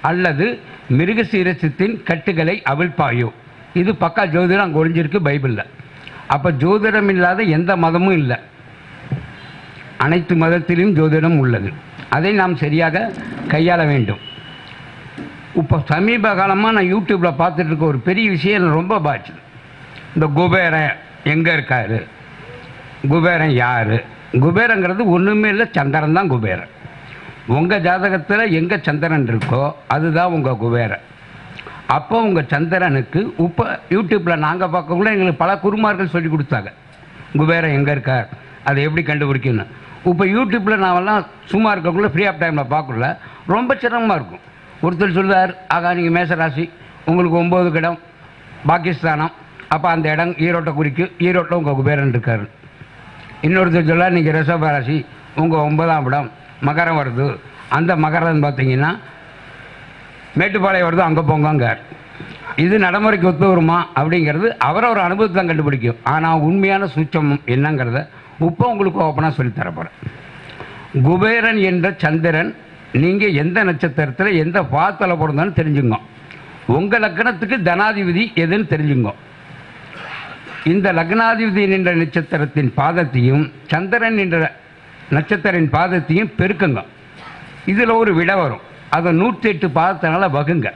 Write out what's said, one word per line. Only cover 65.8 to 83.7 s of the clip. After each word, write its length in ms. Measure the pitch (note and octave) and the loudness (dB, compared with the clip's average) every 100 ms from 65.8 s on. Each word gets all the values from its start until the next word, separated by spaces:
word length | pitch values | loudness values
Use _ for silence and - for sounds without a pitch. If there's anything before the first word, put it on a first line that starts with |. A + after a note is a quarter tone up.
| A#2 A#2 - | -2 -2 -2
ஆனா 160 | D3+ E3 D#3+ D3+ | 0 2 2 2
உண்மையான 400 | G3 G3 G3 G3 | 2 2 0 -2
சூட்சமம் 460 | C3+ D#3+ E3 D3 C#3+ - | -2 -2 0 0 0 0
என்னங்கிறத 460 | B2+ D3 D3 A#2+ B2 D#3+ - - - E3 | 0 0 0 -2 -4 -6 -16 -20 -2 -2
இப்ப 200 | E3 B3 | 0 0
உங்களுக்கு 280 | G#3+ F#3+ F3+ D#3+ | 2 -2 0 -2
ஓப்பனா 240 | C#3+ D#3 C#3+ | 0 -2 0
சொல்லித் 200 | B2+ A2 | -4 -4
தரப்போறேன். 380 | F#2 D#2+ - - - - - - - - - - - C#3 B2+ | -8 -8 -12 -12 -14 -14 -20 -20 -20 -18 -18 -18 -6 2 4
குபேரன் 520 | F3+ G#3+ A#3 A3+ A3 F#3+ | 4 2 2 2 2 2
என்ற 240 | F3+ F3+ - | 2 -2 0
சந்திரன் 480 | D#3 D#3+ E3 D#3 E3+ - - - - | 0 2 2 0 -2 -6 -20 -20 -4
நீங்க 320 | B2+ E3 G3 G#3 D3 | 0 2 2 2 2
எந்த 160 | D#3 F3+ | 0 2
நட்சத்திரத்துல 680 | G3 D#3 F3 C#3 D3 A#2+ G3 F3 | 0 0 -2 0 -2 0 0 2
எந்த 140 | D#3 F#3+ D3+ C#3+ | 2 0 0 0
பாதத்துல 420 | F3+ F#3 F#3+ E3+ | 0 0 -2 0
பிறந்தாலும் 360 | D#3 C#3+ F#3 E3+ | 0 0 0 0
தெரிஞ்சுங்க. 400 | D#3 C#3+ B2+ A2 - - - - - - - B2+ | 0 2 2 -2 -6 -20 -20 -20 -20 -12 0 0
உங்க 180 | G3 A#3 | 2 0
லக்னத்துக்கு 600 | G#3+ E3+ G#3 F#3+ G3+ B3+ | 0 0 -2 -2 -2 0
தனாதிபதி 600 | F3 G3 G#3+ G#3 F#3 F3 G#3+ E3+ | 0 2 0 0 0 0 0 0
எதுன்னு 260 | E3 G3+ E3+ | 0 0 0
தெரிஞ்சுங்க. 380 | D#3 D3+ C3 G#2 - - - - - - - - - - - - - - - D3+ | 0 2 2 0 -4 -18 -20 -20 -20 -20 -20 -20 -18 -16 -14 -16 -18 -16 -4 0
இந்த 140 | F#3+ F#3+ | 2 2
லக்னாதிபதி 720 | E3+ E3 A3 A3+ A3+ A3+ G3 G3+ | 0 0 2 2 2 0 2 2
நின்ற 180 | F#3+ F3+ | 2 2
நட்சத்திரத்தின் 800 | E3+ D#3+ E3+ D#3 D#3 D3 D3+ C3 - | 2 0 -2 -2 -2 -2 0 0 2
பாதத்தையும் 640 | C#3+ E3+ D#3 B2+ B2 C#3 D3 - | 0 2 0 2 4 4 0 -6
சந்திரன் 520 | - | -4